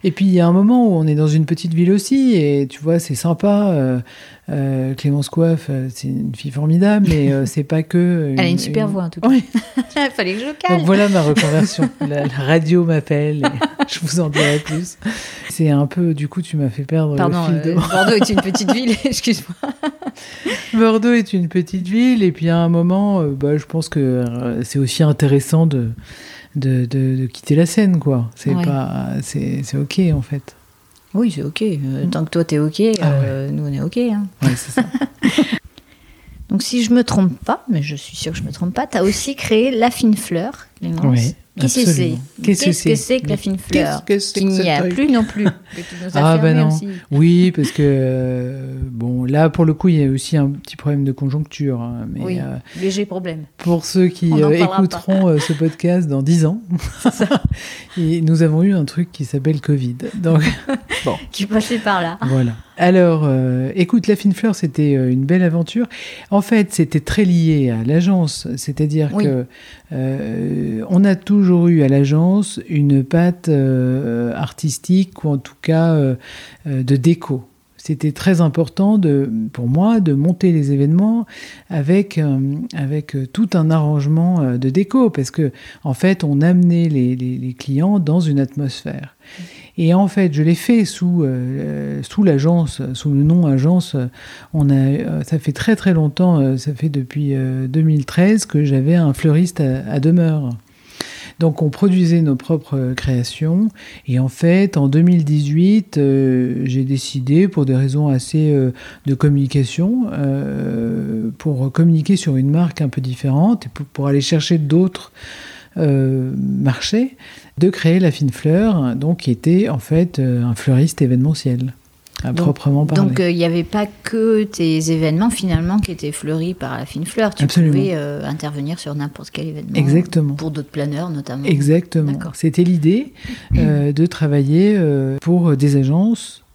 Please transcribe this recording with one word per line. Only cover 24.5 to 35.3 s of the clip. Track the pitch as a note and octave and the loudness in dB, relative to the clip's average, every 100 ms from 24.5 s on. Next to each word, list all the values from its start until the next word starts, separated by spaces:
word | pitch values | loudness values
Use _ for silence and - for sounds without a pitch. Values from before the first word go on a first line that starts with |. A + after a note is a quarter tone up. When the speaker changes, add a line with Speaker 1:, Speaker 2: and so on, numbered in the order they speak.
| A#2 | -6
Speaker 1:
c'est | A2+ C#3 | -4 -2
aussi | C3 - | -2 2
intéressant | D#3 D3 C#3+ C#3 - D#3+ E3 | 2 2 2 2 2 2 2
de, | C#3 A#2 A#2 - - - - - C#3+ | 0 -4 -6 -14 -20 -20 -20 -10 -4
de, | C3+ B2+ B2 | 0 0 0
de, | C3+ C3 C3 | 0 0 0
de | B2+ | -4
quitter | - - D3+ | -8 0 2
la | E3+ | 2
scène, | - G3+ F3 | 2 2 2
quoi. | C#3+ C3 A#2 - | 2 0 -2 -6
C'est | C#3+ | -4
Speaker 2:
Ouais. | C#3 E3+ | 0 0
Speaker 1:
pas, | C#3 C3 - - C#3 | -2 -4 -4 -4 -6
c'est, | - - - C3 | -6 -6 -4 -4
c'est | C3+ C#3 | -4 -4
ok, | C#3+ - F3+ | -4 0 0
en | D3 | 0
fait. | A#2 C#3+ - _ _ _ _ _ _ | -4 -8 -10 _ _ _ _ _ _
Speaker 2:
Oui, | F#3+ A#3 | -2 -2
c'est | D3 | -2
ok. | - D#3 | -8 -4
Euh, | A3 D#3 C3+ C3+ F3 | -4 -2 -4 -4 -4
Speaker 1:
Mm. | |
Speaker 2:
tant | F3 D#3 | -4 -2
que | |
toi, | E3+ | -2
t'es | E3 D3+ | 0 0
ok, | D3+ D#3 | -2 0
Speaker 1:
Ah | A3 | 0
ouais. | A3 E3 C#3 C3+ | 2 0 0 0
Speaker 2:
euh, | C3+ C#3 | -2 -4
nous, | D3 D3 | -4 -4
on | |
est | C#3 | -4
ok, | D3+ A#3+ | -4 -4
hein. | A#3+ G#3 G3 - | -2 -2 -6 -4
Speaker 1:
Ouais, | C3+ B2 | -2 -2
c'est | - | -4
ça. | - A3+ | -4 -2
Speaker 2:
<laughs> | B3+ C#4 - C#4 | -4 -6 -2 -2